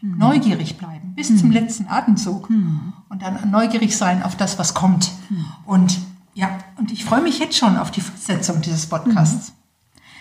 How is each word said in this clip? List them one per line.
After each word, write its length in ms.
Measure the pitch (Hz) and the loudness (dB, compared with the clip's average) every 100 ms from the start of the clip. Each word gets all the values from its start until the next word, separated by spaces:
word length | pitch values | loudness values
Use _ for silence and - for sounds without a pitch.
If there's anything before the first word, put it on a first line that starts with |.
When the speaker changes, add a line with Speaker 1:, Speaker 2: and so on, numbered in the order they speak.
Speaker 1:
Mhm. 160 | 202 175 | -6 2
Speaker 2:
neugierig 600 | 240 294 233 165 156 - | 4 4 2 0 -2 -8
bleiben, 360 | 165 156 185 185 | -14 -14 -12 -6
bis 140 | 285 | 2
Speaker 1:
Mhm. 80 | 208 | 4
Speaker 2:
zum 140 | 226 | 6
letzten 360 | 226 226 - 190 | 4 0 -4 -4
Atemzug 640 | 208 - 190 190 190 - | -2 2 2 0 -6 -2
Speaker 1:
Mhm. 440 | 220 170 151 151 - - | 0 0 -2 -6 -14 -14
Speaker 2:
und 120 | 190 | -10
dann 300 | 185 190 208 | -8 -4 0
neugierig 460 | 208 226 226 214 - | 2 2 2 0 0
sein 260 | 185 180 | 0 0
auf 120 | 190 - | -2 -4
das, 200 | 190 - | -4 -2
was 160 | 165 | -4
kommt. 380 | - 185 175 - - - | 0 4 4 2 -4 -8
Speaker 1:
Mhm. 160 | 185 156 - - | -6 -6 -10 0
Speaker 2:
Und 340 | 190 180 - - - _ | 4 4 2 -6 -14 _
ja, 240 | - 190 185 - - | -6 -6 -6 -12 -8
und 140 | 214 | -6
ich 120 | 220 | -6
freue 180 | - 233 | -2 0
mich 180 | 339 - | 2 0
jetzt 180 | 320 - | 0 2
schon 200 | 226 180 | 4 2
auf 140 | - | 0
die 100 | - | -6
Fortsetzung 600 | - - - 180 - 160 | -8 -8 -4 -4 -2 -2
dieses 240 | 165 160 - | -2 -4 -4
Podcasts. 640 | 160 247 202 156 247 - | -2 2 4 4 2 -6
Speaker 1:
Mhm. 40 | - _ _ _ _ _ - | -20 _ _ _ _ _ -20